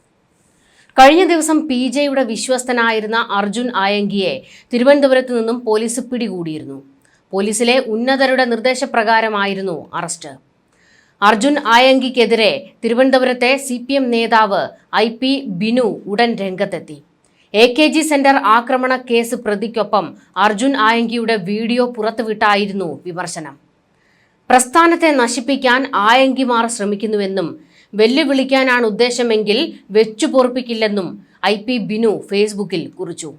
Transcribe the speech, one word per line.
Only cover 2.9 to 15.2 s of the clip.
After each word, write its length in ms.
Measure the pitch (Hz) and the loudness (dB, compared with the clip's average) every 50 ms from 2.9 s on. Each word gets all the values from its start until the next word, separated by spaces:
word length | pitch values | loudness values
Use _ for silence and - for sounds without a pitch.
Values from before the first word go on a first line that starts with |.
| 226 220 214 214 226 233 233 - | 0 0 -2 -2 -2 -2 -2 -2
അർജുൻ 420 | 202 202 202 208 202 233 247 247 226 | -2 -2 -2 -2 -4 -4 -4 -4 -2
ആയങ്കിയെ 640 | 196 190 196 208 208 202 196 202 202 185 165 135 131 - - - - _ - | 0 0 0 0 0 -2 -2 -2 -2 -2 -2 -4 -6 -12 -18 -20 -20 _ -6
തിരുവനന്തപുരത്ത് 680 | 247 233 247 277 285 285 277 262 262 262 262 254 247 233 | -2 0 4 4 4 4 4 4 2 2 0 -2 -4 -4
നിന്നും 260 | 226 226 240 247 247 | -2 -2 -4 -4 -2
പോലീസ് 360 | 226 214 220 233 220 233 262 | -2 -2 -2 -2 -4 -6 -6
പിടികൂടിയിരുന്നു. 840 | - - 247 233 240 202 185 180 170 160 156 151 135 135 139 131 - _ _ _ _ _ _ _ _ - | -8 -6 -6 -6 -6 -6 -6 -8 -8 -8 -8 -10 -12 -14 -16 -16 -18 _ _ _ _ _ _ _ _ -8
പോലീസിലെ 480 | - 190 202 220 208 226 240 240 247 269 | -4 -2 -2 -2 -2 -2 0 2 2 0
ഉന്നതരുടെ 640 | 254 220 214 226 240 262 269 262 269 262 262 254 254 | 0 -2 -4 -2 0 0 2 2 2 2 2 0 0
നിർദ്ദേശപ്രകാരമായിരുന്നു 1500 | 240 233 226 214 254 254 254 277 269 254 233 214 214 226 226 226 220 214 202 196 202 196 196 196 190 170 143 - - - | 0 0 -2 0 -2 -2 -2 -4 -2 -2 0 2 2 2 2 2 0 -2 -2 -2 -2 -4 -4 -6 -6 -8 -8 -10 -10 -10
അറസ്റ്റ്. 340 | 165 170 165 - - - 143 135 139 _ _ _ _ _ _ _ _ _ _ _ _ _ _ _ - | -10 -8 -8 -10 -12 -14 -18 -18 -20 _ _ _ _ _ _ _ _ _ _ _ _ _ _ _ 2
അർജുൻ 340 | 202 208 226 208 220 285 294 277 - | 4 4 4 4 2 0 0 0 2
ആയങ്കിക്കെതിരെ 1040 | 214 233 247 254 262 262 262 247 254 262 247 226 202 233 220 220 190 147 135 - - _ - - | 4 6 6 6 6 4 4 2 0 0 0 2 2 4 2 2 2 0 -2 -8 -14 _ -6 -4
തിരുവനന്തപുരത്തെ 720 | 220 233 233 262 269 254 254 254 254 240 247 247 247 269 | -2 2 2 2 4 4 2 2 2 0 0 0 0 0
സി 300 | 277 277 277 247 240 240 - | 0 -2 -6 -8 -8 -6 -4
പി 60 | 277 | -2
എം 160 | 277 262 240 | -2 0 0
നേതാവ് 580 | 233 226 226 220 233 220 220 202 202 170 139 - - _ _ - - | 0 0 0 2 2 2 2 2 0 -2 -2 -4 -8 _ _ -4 0
ഐ 120 | 196 220 233 | 0 0 0
പി 340 | 233 - | -2 -4